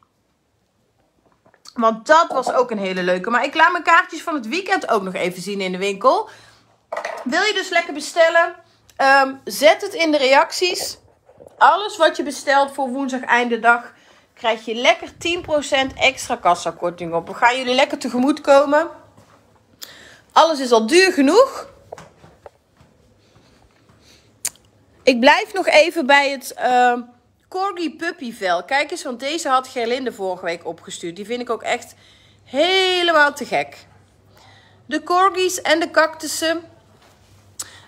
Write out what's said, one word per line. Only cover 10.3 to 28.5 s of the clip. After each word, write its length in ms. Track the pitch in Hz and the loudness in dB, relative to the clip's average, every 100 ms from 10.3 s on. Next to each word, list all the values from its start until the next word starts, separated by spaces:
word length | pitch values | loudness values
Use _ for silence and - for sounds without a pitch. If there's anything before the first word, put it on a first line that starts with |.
| 277 330 - 359 - - - _ _ _ - - - | 4 2 -2 -4 -4 -8 -12 _ _ _ -20 -14 2
Alles 400 | 262 349 415 - | 4 4 -2 0
wat 200 | 320 - | 0 0
je 60 | |
bestelt 480 | 285 285 - 277 277 | -8 -6 0 2 0
voor 160 | 285 262 | -4 -6
woensdag 320 | 262 269 254 | -6 -6 -6
einde 380 | 247 240 247 226 | -2 0 0 0
dag, 340 | 233 240 - _ _ _ _ | 2 2 -2 _ _ _ _
krijg 320 | _ 233 220 226 | _ -4 -4 -6
je 100 | 226 | -2
lekker 420 | 269 339 302 - | 0 0 -4 -8
tien 240 | 339 349 | -6 -6
procent 520 | 320 302 269 277 262 | -4 -4 -2 -2 -2
extra 420 | - 262 262 - 240 | -2 -2 -2 -6 -2
kassakorting 800 | 180 175 170 165 175 175 170 | 0 0 -4 -6 -8 -8 -8
op. 140 | 165 165 | -6 -8
We 60 | |
gaan 240 | 190 240 254 | -2 0 0
jullie 180 | 247 254 | 0 0
lekker 220 | 285 285 | 0 -2
tegemoet 440 | 247 240 262 302 | -6 -2 0 0
komen. 480 | - 277 285 294 330 - _ _ _ _ _ _ _ _ - - - - _ | 4 4 4 0 -2 -8 _ _ _ _ _ _ _ _ -20 -20 -20 -20 _
Alles 280 | - 320 285 | 4 4 2
is 120 | 254 | 2
al 160 | 226 220 | 2 4
duur 260 | 339 370 | 4 4
genoeg. 580 | 359 269 392 539 - - - _ - - _ - _ - _ _ _ _ _ _ _ _ _ _ _ _ _ _ _ _ _ _ _ - - _ _ _ _ | 4 4 6 4 0 -16 -20 _ -20 -20 _ -20 _ -20 _ _ _ _ _ _ _ _ _ _ _ _ _ _ _ _ _ _ _ -12 -12 _ _ _ _
Ik 160 | - 247 | 0 4
blijf 340 | 262 330 427 | 4 4 2
nog 140 | 392 320 | -4 2
even 380 | 302 320 330 262 | 4 4 0 2
bij 260 | 285 277 | 4 2
het, 220 | 269 - | -4 -10
ehm, 480 | - - 247 247 240 240 _ _ _ _ | -6 0 2 4 0 -6 _ _ _ _
Corgi 480 | 370 392 359 320 - | -6 -6 -4 -8 -6
Puppy 380 | 330 339 240 | -8 -8 -12
vel. 300 | 226 190 | -6 -2